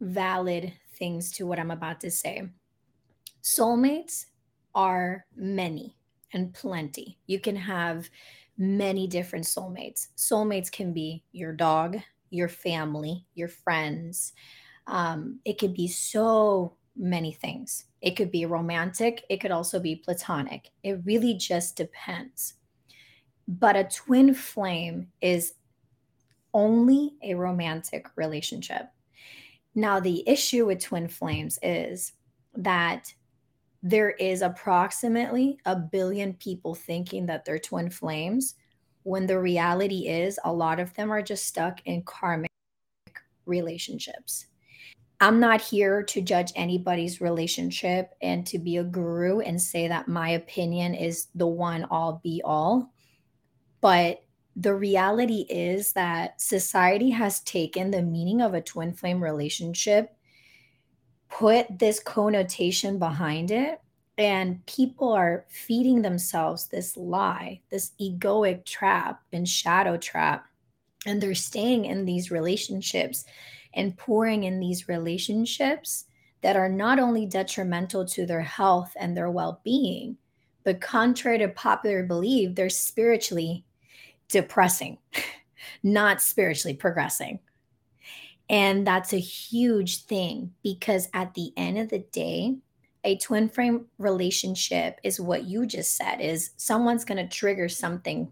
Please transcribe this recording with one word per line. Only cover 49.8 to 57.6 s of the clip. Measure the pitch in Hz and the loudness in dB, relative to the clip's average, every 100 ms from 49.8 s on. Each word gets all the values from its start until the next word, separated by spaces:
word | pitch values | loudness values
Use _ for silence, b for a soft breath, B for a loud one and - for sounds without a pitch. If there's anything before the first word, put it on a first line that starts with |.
| 170 | -2
that | 170 - | -2 -2
my | 170 165 | -2 0
opinion | 170 170 - 170 175 175 175 | 0 -2 -4 -2 0 -2 -2
is | 170 170 - 175 | -4 -4 -6 -2
the | 170 | 0
one | 170 175 165 - | 0 -2 -4 -2
all | 165 165 160 | -2 -2 -4
be | 170 165 | -4 -4
all. | - 151 160 247 247 _ _ _ _ _ _ _ _ _ | -2 0 2 2 0 _ _ _ _ _ _ _ _ _
But | 208 180 170 - _ _ _ - | 6 8 6 0 _ _ _ -2
the | 202 | 2
reality | 196 202 190 190 226 240 214 156 | 2 4 4 4 4 2 2 -2
is | 175 175 190 208 | -2 0 0 0
that | - 175 170 170 - | 0 0 0 -4 -4
society | - 196 185 196 180 202 254 | -2 0 2 4 6 6 4
has | 226 208 196 | 4 2 0
taken | - 185 | -4 -2